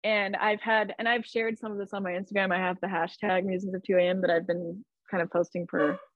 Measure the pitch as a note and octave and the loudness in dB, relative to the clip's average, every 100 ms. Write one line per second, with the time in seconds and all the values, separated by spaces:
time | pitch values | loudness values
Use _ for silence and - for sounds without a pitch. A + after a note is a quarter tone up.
0 | G#3 G#3+ G3 G3+ G#3+ G#3 A3 A3 G#3 - | 2 0 0 0 0 0 2 0 0 -2
1 | A3+ A#3+ A3+ A#3 A3+ A3+ A3 G3+ G3 G3+ | 0 0 0 -2 -2 -4 -6 -6 -6 -4
2 | F#3+ F3 G3 G3+ F#3+ F3+ F#3 F#3 - F3 | -4 -4 -2 0 2 2 2 0 -2 -2
3 | E3+ - G#3 F#3 F#3+ F#3 F#3+ F#3 F#3 F#3 | -2 -2 0 2 2 -2 -2 -6 2 4
4 | F3+ F#3 F3+ E3+ F3 F3 E3+ F#3 - _ | 4 2 2 2 2 -4 -4 -8 -14 _
5 | _ F#3+ E3+ F3 E3+ F3+ F3 F3+ D3+ - | _ -2 0 0 0 -2 -4 0 0 0
6 | - | -10